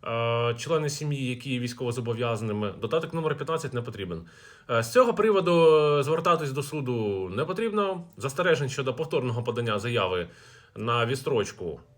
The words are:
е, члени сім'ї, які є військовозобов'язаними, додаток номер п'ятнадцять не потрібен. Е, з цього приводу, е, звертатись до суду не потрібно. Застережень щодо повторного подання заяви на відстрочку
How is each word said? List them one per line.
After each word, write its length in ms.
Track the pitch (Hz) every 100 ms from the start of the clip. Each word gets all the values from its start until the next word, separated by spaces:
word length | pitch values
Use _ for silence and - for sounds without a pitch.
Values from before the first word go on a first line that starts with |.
е, 520 | - 117 117 117 120 120
члени 320 | - 160 151
сім'ї, 400 | 147 151 143 127
які 240 | 123 135
є 60 | 123
військовозобов'язаними, 1120 | 120 120 123 120 117 113 120 113 110 104 104 85
додаток 320 | 110 160 165
номер 220 | 165 156 151
п'ятнадцять 360 | 143 160 147
не 80 | 123
потрібен. 440 | 117 104 92 85 85 - - - -
Е, 140 | 117
з 80 | 117
цього 220 | 247 247
приводу, 640 | 220 214 196 175 170 165 156
е, 280 | 151 147
звертатись 480 | 139 160 170 165 147
до 120 | 135
суду 680 | 135 156 127 120 107 98 92 98
не 100 | 156
потрібно. 580 | 185 226 208 196 185 170 -
Застережень 520 | 131 156 175 151 139
щодо 240 | - 135
повторного 500 | 123 156 160 127 117
подання 360 | 117 120 117 104
заяви 480 | 113 117 95 92 85 - - - - -
на 300 | 110 117 120
відстрочку 760 | 135 143 123 98 - 87 71 -